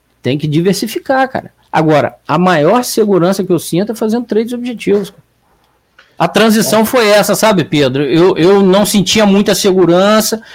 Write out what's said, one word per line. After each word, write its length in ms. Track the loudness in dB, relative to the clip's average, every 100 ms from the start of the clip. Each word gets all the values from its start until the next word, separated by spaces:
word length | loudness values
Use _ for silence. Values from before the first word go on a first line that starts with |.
| _ _
tem 160 | -6 -4
que 100 | -2
diversificar, 800 | 0 0 -2 -4 -6 -4 -2 -2
cara. 240 | -4 -12 _ _
Agora, 480 | -2 2 2 0 -6 -4
a 100 | -2
maior 460 | 0 2 2 0
segurança 600 | 0 -2 0 2 0 -2
que 80 | -2
eu 80 | -4
sinto 340 | -2 -4 -4
é 20 | -4
fazendo 300 | -4 -4 -4
trades 260 | -4 -4
objetivos, 560 | -6 -10 -8 -2 -2 -2
cara. 140 | -12 _ _ _ _ _ _ _ _ _ -6
A 120 | -4
transição 580 | 0 2 2 0 0 0
foi 220 | 0 2
essa, 260 | 2 2
sabe, 320 | 0 0 0 0
Pedro? 380 | 0 0 0
Eu, 340 | 0 2 2 2
eu 240 | 2 4
não 240 | 4 2 0
sentia 400 | 0 0 0 2
muita 300 | 2 0 0
segurança 880 | 0 2 2 2 2 2 0 -6 -10